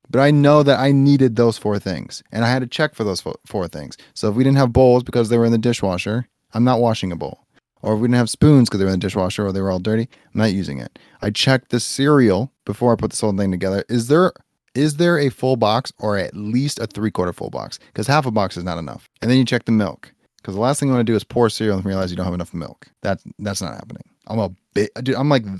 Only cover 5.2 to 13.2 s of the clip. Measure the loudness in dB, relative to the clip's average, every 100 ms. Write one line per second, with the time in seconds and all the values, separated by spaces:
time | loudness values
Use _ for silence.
5.2 | 2 2 4 2 0 0 -2 -4 -4 -6
6.2 | -6 _ _ 0 2 4 2 0 -4 -6
7.2 | -10 -12 _ _ _ _ -2 0 2 2
8.2 | 0 2 6 6 4 2 0 0 -2 -2
9.2 | -4 -2 -4 -2 -2 -4 -2 -2 -4 -10
10.2 | _ -2 -2 -2 -4 -8 -12 -18 _ _
11.2 | -6 -2 2 0 0 -4 -4 -2 2 4
12.2 | 4 2 -2 -8 -12 -2 0 0 -2 -2